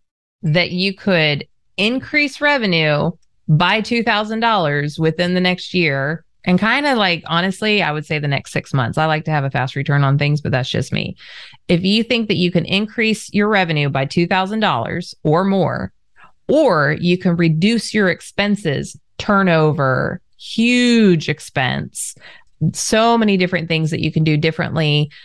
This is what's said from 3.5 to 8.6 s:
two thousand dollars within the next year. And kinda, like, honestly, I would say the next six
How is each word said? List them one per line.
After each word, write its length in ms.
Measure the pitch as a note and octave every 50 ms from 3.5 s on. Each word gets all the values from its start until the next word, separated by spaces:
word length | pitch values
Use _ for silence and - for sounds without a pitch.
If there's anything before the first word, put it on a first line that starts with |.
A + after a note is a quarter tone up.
| D3+ D3 F3 F3+ G#3 A3
two 200 | G#3 - A#3+ A#3
thousand 380 | G#3+ A#3+ G#3+ G#3 G#3+ G#3+ A3 A3+
dollars 580 | A3+ A#3 A3 G3 E3 D3 C#3+ D3 D3 D3+ D3
within 380 | D#3+ D#3+ D#3+ D#3+ - F3 F3 F3+
the 60 | F3+
next 320 | F#3 F3+ F3+ F3+ - - -
year. 520 | F3+ E3+ D3+ C#3 C3+ C3+ D3 E3 E3 _ _ _ _ -
And 140 | F3+ F3+ F3
kinda, 360 | G3+ A3 A#3+ C#4 D4 D4 B3+
like, 280 | A3+ G3+ F3+ E3+ D#3+ -
honestly, 560 | - D#3+ E3+ F3+ G3 F#3 - G#3+ G#3+ G#3 G3+ E3
I 80 | D3+
would 140 | D3 D#3 D3+
say 140 | - D#3+ D3+
the 80 | D3
next 240 | C#3+ C#3 - - -
six 220 | - -